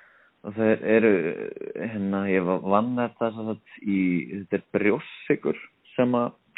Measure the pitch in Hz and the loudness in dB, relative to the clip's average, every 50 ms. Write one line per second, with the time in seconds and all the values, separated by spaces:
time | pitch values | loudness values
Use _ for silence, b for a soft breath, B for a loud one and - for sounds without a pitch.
0 | b b b b b b b _ - 104 101 107 110 110 107 - - 104 110 113 | b b b b b b b _ -16 -10 -4 0 2 2 2 2 2 4 4 6
1 | 110 110 101 87 78 82 - - 52 - - - - - - - 87 117 110 101 | 6 6 6 4 2 0 -4 -6 -8 -10 -10 -10 -12 -10 -8 -8 -8 -6 -4 -4
2 | 98 98 98 98 98 98 92 95 90 87 92 - - 95 98 104 117 123 123 123 | -2 -2 0 0 0 2 2 2 2 2 0 -2 0 2 2 2 2 2 0 -2
3 | 120 113 - - 117 113 107 113 110 110 104 107 - - - - - 101 98 95 | -2 -4 -4 -4 -4 -4 -4 -4 -6 -6 -6 -8 -10 -16 -20 -10 -4 -2 0 2
4 | 92 90 90 85 62 - 92 101 92 - 101 92 - _ - 95 101 104 107 165 | 2 2 2 0 -2 -4 -8 -10 -6 -4 -4 -4 -2 _ -2 0 2 2 2 0
5 | - - - - - - 147 - - 151 - - - - _ _ _ - - - | -2 -8 -18 -6 -2 -2 -2 0 0 -2 -4 -4 -8 -18 _ _ _ -6 -2 0
6 | 123 123 123 120 120 120 - _ _ _ _ | 2 2 2 0 0 -2 -4 _ _ _ _